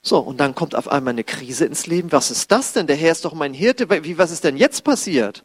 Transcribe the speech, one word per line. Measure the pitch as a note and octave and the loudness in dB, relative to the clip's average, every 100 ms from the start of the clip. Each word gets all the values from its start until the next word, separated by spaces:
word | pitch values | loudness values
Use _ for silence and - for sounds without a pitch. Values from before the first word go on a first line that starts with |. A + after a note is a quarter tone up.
So, | - F#3 | 2 0
und | A2+ C3 | 0 -2
dann | C#3 C3 | -2 0
kommt | E3 | -4
auf | - - | -4 -2
einmal | C#3+ C3 | -2 0
eine | A#2+ | -4
Krise | A2 - B2+ B2+ D#3+ | -6 -8 -8 -2 -2
ins | C3 - | -2 -4
Leben. | E3+ E3+ | -4 2
Was | D3 - | 2 2
ist | B2 - | -4 2
das | A3 C4 | 2 2
denn? | B3+ D#3+ | -2 0
Der | D3 | 2
Herr | E3 | 2
ist | E3 | 2
doch | E3 | -4
mein | D#3+ C#3 | -4 -6
Hirte. | C3+ G#3+ B3 G3+ F3+ | 0 0 2 0 0
Wie, | D#3 E3+ | 0 0
was | E3 | 2
ist | E3 | 2
denn | E3 C#3 | -2 2
jetzt | C4 - | 2 2
passiert? | - C4+ - C#3+ G#2 - | 0 0 2 0 0 -4